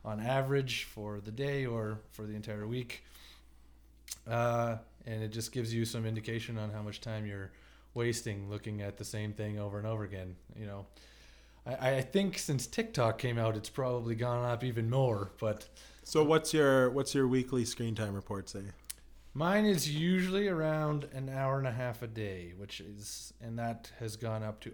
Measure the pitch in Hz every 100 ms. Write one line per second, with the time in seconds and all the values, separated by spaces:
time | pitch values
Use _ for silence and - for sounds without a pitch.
0 | - 107 117 135 135 139 131 - - -
1 | 104 104 107 110 139 139 131 117 107 107
2 | - - 107 107 107 104 107 123 117 -
3 | - - - - - - - - - -
4 | - - - 117 120 120 117 113 - -
5 | - 110 110 113 110 127 113 113 113 117
6 | 110 110 110 113 113 113 107 107 104 101
7 | 117 110 107 101 95 - - - - 120
8 | 120 117 117 98 98 104 110 104 101 101
9 | 104 110 104 104 107 104 104 104 107 110
10 | 98 95 92 87 - 107 104 101 98 -
11 | - - - - - - 120 120 131 135
12 | 131 190 196 - - 135 - - 226 135
13 | 117 110 123 117 113 107 - - 131 123
14 | 113 113 123 120 120 117 127 117 113 131
15 | 131 104 98 - 110 107 - - - -
16 | - 156 151 160 160 156 143 135 127 135
17 | 135 143 131 127 123 127 113 - 117 110
18 | 107 101 - 101 95 101 98 - - -
19 | - - - 131 170 208 214 180 147 147
20 | 170 185 185 190 202 170 156 156 151 147
21 | 147 135 135 135 135 135 135 120 123 117
22 | 123 110 104 92 87 90 104 - 92 101
23 | 101 - - - 113 117 117 113 - -
24 | 113 107 113 110 107 107 -